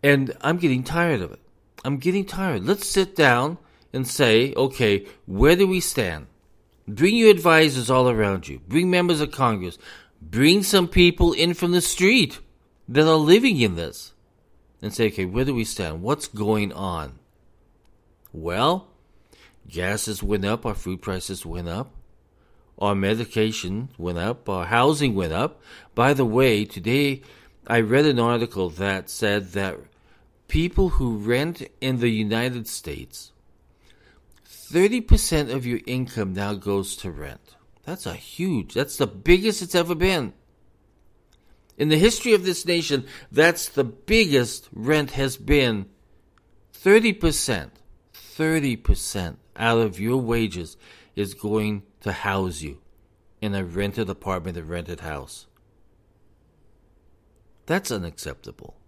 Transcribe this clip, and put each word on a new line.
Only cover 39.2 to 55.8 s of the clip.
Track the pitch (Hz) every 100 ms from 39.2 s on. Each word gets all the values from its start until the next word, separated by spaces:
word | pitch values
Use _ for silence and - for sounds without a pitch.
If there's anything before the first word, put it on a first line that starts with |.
| 131 185 214 208
it's | 175
ever | 185 170
been. | 170 185 180 113 - _ _ _ _ _ _ _ _ _ _ _ _ _ _
In | 151
the | 156
history | 208 226 247
of | 208
this | 185 175 175
nation, | 170 156 143 127 - -
that's | - 165 165 -
the | -
biggest | 123 - - 220 202 139 120 - -
rent | - 113 151 143
has | 135 135 131
been. | 104 147 127 107 95 _ _ _ _ _ _ _ _
Thirty | - 190 214 226
percent, | 190 170 - - 104 73 _ _ - _
thirty | - - - 156 160 143 113
percent | - - - 101 87 - _ -
out | 113 117
of | 113 87
your | 107 131
wages | 117 117 110 87 80 - - - _
is | - 98
going | - 107 107 104 104 - _
to | 104
house | 92 104 98 92 78
you | 78 69 _ _ _ _ _ _
in | 107
a | 98
rented | 90 85 101 - 98
apartment, | 95 - 92 85 87
a |
rented | 80 87 85 82
house. | 80 73 64 - - _ _ _